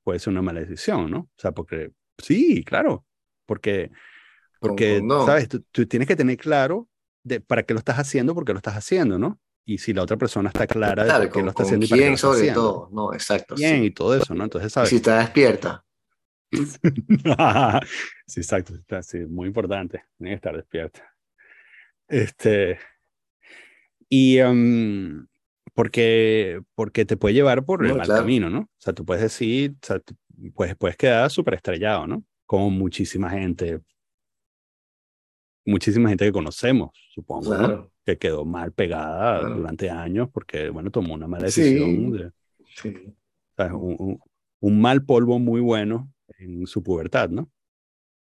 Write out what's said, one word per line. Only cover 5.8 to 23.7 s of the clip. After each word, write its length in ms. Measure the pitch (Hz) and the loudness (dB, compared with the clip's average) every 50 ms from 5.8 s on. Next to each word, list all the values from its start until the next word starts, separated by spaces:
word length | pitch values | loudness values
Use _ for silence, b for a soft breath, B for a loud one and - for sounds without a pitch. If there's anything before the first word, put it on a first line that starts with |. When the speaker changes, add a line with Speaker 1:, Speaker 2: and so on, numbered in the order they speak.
| 120 | 0
Speaker 1:
tienes 220 | 113 - 117 131 143 | 0 0 -2 0 0
que 80 | 190 | 2
tener 200 | 156 143 127 127 | 2 2 0 0
claro 520 | 120 - 151 151 143 131 135 170 220 240 - _ _ _ _ _ _ _ | -2 -2 0 2 2 2 2 -2 -4 -6 -12 _ _ _ _ _ _ _
de 160 | 123 127 110 | -6 -6 -6
para 240 | - _ 127 117 127 | -2 _ 0 0 0
qué 100 | - 117 | 0 -2
lo 40 | 110 | -2
estás 200 | - - 123 127 | -2 -2 -2 -2
haciendo, 360 | 143 139 - 131 123 139 170 | -2 -2 -2 0 0 0 -2
por 100 | 175 156 | -2 -4
qué 80 | 117 98 | -4 -4
lo 60 | 98 | -4
estás 180 | - 113 101 | -6 -8 -8
haciendo, 420 | 107 - - 185 185 165 113 95 92 | -8 -4 -2 0 2 2 2 2 0
¿no? 200 | 107 165 214 - _ _ _ _ _ | -2 -2 -4 -6 _ _ _ _ _
Y 140 | - 107 92 | -8 -8 -6
si 140 | - - 101 | -4 -4 -2
la 100 | 95 90 | -2 0
otra 140 | 87 110 | -2 -2
persona 320 | 107 131 117 - 113 98 107 | -2 -2 -2 -2 -2 -2 -2
está 180 | - - 113 | -2 -2 -2
clara 380 | - - 113 107 101 101 - 107 | -2 0 0 0 0 0 0 2
de 40 | 113 | 2
Speaker 2:
Claro, 160 | - 123 104 | 4 2 2
Speaker 1:
por 80 | 92 - | 2 0
qué 20 | |
Speaker 2:
con, 100 | 98 95 | -2 -2
Speaker 1:
lo 60 | 95 | -2
está 120 | 95 - 95 | -2 -2 0
Speaker 2:
con 40 | |
Speaker 1:
haciendo 200 | 98 120 107 110 | 2 2 2 4
y 20 | 110 | 4
para 80 | 117 127 | 6 6
qué 40 | 139 | 6
Speaker 2:
quién, 80 | 143 | 6
Speaker 1:
lo 40 | 135 | 4
está 100 | 131 - 139 | 4 4 4
Speaker 2:
sobre 120 | 135 117 | 4 6
Speaker 1:
haciendo. 200 | 107 - 120 120 113 | 4 4 4 2 2
Speaker 2:
todo. 260 | 110 98 82 - - 98 | 2 0 -2 -8 -10 -8
No, 200 | 107 107 98 92 | -6 -6 -4 -6
exacto, 420 | - - - 104 92 - - 104 | -6 -4 -2 -2 -4 -4 -6 -6
Speaker 1:
Quién 260 | 135 147 160 160 135 | -2 0 2 2 4
Speaker 2:
sí. 40 | 113 | 2
Speaker 1:
y 40 | 104 - | 0 0
todo 240 | - - 101 127 | 0 0 2 2
eso, 180 | 135 - - 85 | 2 2 0 -2
¿no? 100 | 87 101 | -6 -6
Entonces, 260 | 110 - 82 95 107 | -6 -6 -6 -6 -2
Speaker 2:
Y 40 | - | 0
Speaker 1:
¿sabes? 140 | 139 120 101 | 2 2 4
Speaker 2:
si 60 | 123 | 4
está 220 | 117 - 113 113 113 | 4 4 4 4 4
despierta. 680 | 117 117 - 143 139 120 104 - - 87 - - _ _ _ _ _ _ _ _ _ _ _ _ _ _ - | 2 2 4 6 6 6 4 2 -2 -6 -8 -8 _ _ _ _ _ _ _ _ _ _ _ _ _ _ -4
Speaker 1:
<laughs> 1300 | - 143 147 - - - 170 135 117 - - 220 139 - 160 139 - 160 131 107 131 139 113 101 135 B B B B B B B B B | -4 -4 -4 -8 0 0 0 0 0 4 4 4 4 4 2 2 4 4 4 6 4 4 4 2 2 B B B B B B B B B
Sí, 140 | - - - | -14 -12 -10
exacto, 340 | 85 - 107 95 90 - 92 | -6 -4 -2 -4 -4 -6 -12
está, 280 | 85 85 _ 104 92 90 | -18 -12 _ -10 -10 -10
sí, 160 | - - 87 85 | -10 -10 -10 -10
muy 200 | 80 85 87 90 95 | -8 -8 -8 -8 -6
importante, 560 | 101 113 101 90 101 98 92 87 95 87 - _ _ | -4 -4 -4 -4 -4 -6 -6 -8 -12 -14 -16 _ _
tiene 140 | _ 85 90 | _ -10 -10
que 40 | 101 | -10
estar 200 | 90 - 92 78 | -8 -8 -8 -8
despierta. 580 | 80 - - - 82 82 78 - - - _ _ _ _ _ _ b b b b b b b b b b b b _ _ _ | -8 -12 -10 -10 -8 -8 -8 -12 -16 -20 _ _ _ _ _ _ b b b b b b b b b b b b _ _ _
Este, 680 | 151 127 110 101 - _ - 110 107 101 98 90 92 B B B B B B _ _ _ _ _ _ _ b b b b b b | -2 -2 -2 -2 -6 _ 0 2 2 2 2 0 -2 B B B B B B _ _ _ _ _ _ _ b b b b b b